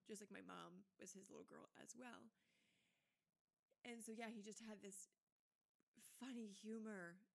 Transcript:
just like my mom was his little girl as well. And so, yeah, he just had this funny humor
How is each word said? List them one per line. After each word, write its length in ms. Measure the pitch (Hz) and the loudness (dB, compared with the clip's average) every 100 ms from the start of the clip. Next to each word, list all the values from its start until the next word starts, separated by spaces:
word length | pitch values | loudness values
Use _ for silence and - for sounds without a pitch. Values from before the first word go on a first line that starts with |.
just 160 | - 202 | -2 -2
like 140 | 208 | 0
my 100 | 190 | -4
mom 400 | 180 180 170 180 202 - | 0 0 0 -4 -10 -6
was 160 | 190 | -6
his 160 | 196 196 | -4 -4
little 160 | - - | -4 -4
girl 240 | - - - | -6 -8 -6
as 160 | - | -6
well. 320 | 240 247 190 226 - - - - - - _ _ _ _ _ _ _ _ - 240 | -4 -2 -4 -6 -12 -20 -20 -20 -20 -20 _ _ _ _ _ _ _ _ -6 -2
And 160 | 233 | 0
so, 80 | 220 | 2
yeah, 180 | 220 226 | 4 4
he 140 | 226 | 4
just 180 | 208 202 | 0 0
had 220 | 226 208 | -2 -2
this 260 | 196 190 - _ _ _ _ _ _ _ _ - - - | -2 -2 -4 _ _ _ _ _ _ _ _ -12 -8 -4
funny 300 | 247 240 220 | 2 4 2
humor 640 | 196 214 226 220 202 170 180 220 | 2 4 4 4 4 2 -2 -12